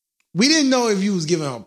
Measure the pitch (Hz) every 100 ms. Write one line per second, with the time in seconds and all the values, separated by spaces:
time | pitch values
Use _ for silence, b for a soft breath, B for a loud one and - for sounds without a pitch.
0 | _ _ _ 165 269 320 269 254 233 196
1 | 202 185 156 165 143 120